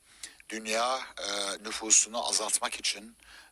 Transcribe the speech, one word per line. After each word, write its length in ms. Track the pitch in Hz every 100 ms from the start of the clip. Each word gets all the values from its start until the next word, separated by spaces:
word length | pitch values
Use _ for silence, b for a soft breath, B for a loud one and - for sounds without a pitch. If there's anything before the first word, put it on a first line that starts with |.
| B B B B B
dünya, 520 | 110 110 110 120 131 - -
e, 80 | 95 101 98 90
nüfusunu 640 | 107 104 110 104 107 113 -
azaltmak 460 | 107 107 - 123
için, 420 | - - 101 110 - B B B